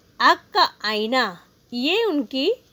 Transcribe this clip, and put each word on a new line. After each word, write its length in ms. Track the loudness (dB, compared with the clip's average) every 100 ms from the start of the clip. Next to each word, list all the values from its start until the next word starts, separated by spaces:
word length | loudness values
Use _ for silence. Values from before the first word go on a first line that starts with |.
| _ 0
आग 180 | 2 2
का 360 | -2 -2 -2 -2
आईना, 560 | -6 -4 0 0 0 -4 -18 _ _
ये 320 | -4 -2 0 0
उनकी 480 | -2 -2 -2 -2 -2 _